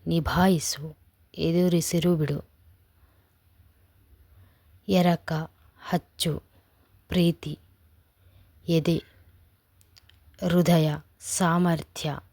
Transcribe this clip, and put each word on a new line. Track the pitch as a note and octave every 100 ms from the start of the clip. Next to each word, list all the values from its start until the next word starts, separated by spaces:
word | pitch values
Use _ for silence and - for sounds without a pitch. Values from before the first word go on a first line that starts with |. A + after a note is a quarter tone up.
| -
ನಿಭಾಯಿಸು, | E3 D3 D#3+ F#3+ F3 - - D#3 - _ _ _ -
ಎದುರಿಸಿರು | D#3+ E3+ F3+ E3+ - F3 E3+ E3+
ಬಿಡು. | D3 D3 - _ _ _ _ _ _ _ _ _ _ _ _ _ _ _ _ _ _ - - _ _ _ -
ಎರಕ, | F#3 F3 E3+ - D#3 D#3+ _ _ _
ಹಚ್ಚು, | - E3+ _ - E3 D3 _ _ _ _ _ _ _
ಪ್ರೀತಿ. | F3+ E3+ E3 D#3 C#3+ _ _ _ _ _ _ _ _ _ _ -
ಎದೆ, | E3 D#3 D#3+ - _ _ _ _ _ _ _ _ _ _ _ _ - F#3
ಹೃದಯ, | F3 E3+ E3+ D#3 D3+ _ _
ಸಾಮರ್ಥ್ಯ. | - - F3+ E3+ F3+ D#3+ - - D#3 C#3 -